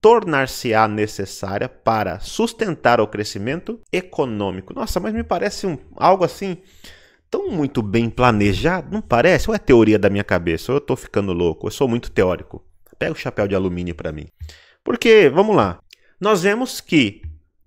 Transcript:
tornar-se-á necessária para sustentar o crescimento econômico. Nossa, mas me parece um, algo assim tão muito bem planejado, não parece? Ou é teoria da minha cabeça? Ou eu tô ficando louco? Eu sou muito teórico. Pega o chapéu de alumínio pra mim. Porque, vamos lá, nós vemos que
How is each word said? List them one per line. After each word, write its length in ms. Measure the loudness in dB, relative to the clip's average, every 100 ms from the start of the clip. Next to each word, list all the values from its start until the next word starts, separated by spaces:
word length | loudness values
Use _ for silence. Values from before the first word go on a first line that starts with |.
tornar-se-á 840 | 8 6 4 -2 -2 -4 0 2 2
necessária 800 | 2 -4 -4 -10 -8 -8 -6 -6
para 520 | -2 -2 0 -2 -6
sustentar 800 | -10 -4 -4 -2 -6 0 2 4
o 60 | 2
crescimento 720 | -2 -8 -6 -6 -8 -10 -14 _
econômico. 840 | -8 -6 -6 -4 -2 -4 -6 -12
Nossa, 260 | -10 -6 -4
mas 140 | -4
me 80 | -6
parece 440 | -4 -4 -4 -4 -6
um, 120 | -6 -12 0
algo 280 | 2 4
assim 340 | 0 -2 -8 -10 _ _ -20 -20 _ _ _
tão 200 | -6 -4
muito 320 | -4 -2 -2
bem 280 | -2 0 -2
planejado, 840 | 0 2 4 2 2 0 -2 -4
não 80 | -8
parece? 480 | 0 2 4 2 0
Ou 60 | -4
é 20 |
teoria 400 | 4 6 6 4
da 120 | 2
minha 120 | 0
cabeça? 500 | -2 -2 0 -4 -2
Ou 40 | -4
eu 40 |
tô 140 | -2
ficando 380 | -6 -4 -4 -2
louco? 340 | 0 -2 -2 -8
Eu 40 |
sou 180 | -4 -2
muito 220 | -2 -4
teórico. 520 | 0 0 0 -8 -20 _ _ _ _
Pega 140 | -6
o 40 | -4
chapéu 320 | -8 -4 -2
de 60 |
alumínio 400 | 0 -2 -4 -8
pra 180 | -8 -10
mim. 140 | -10 -16 _ -20 -20 _ _
Porque, 440 | -6 0 6 8 8
vamos 280 | 4 4 4
lá, 220 | 2 -2 _ -20 _ _
nós 220 | 0 2
vemos 380 | 2 -2 -4 -8
que 420 | 0 2 2 -4 -18 -18 _ _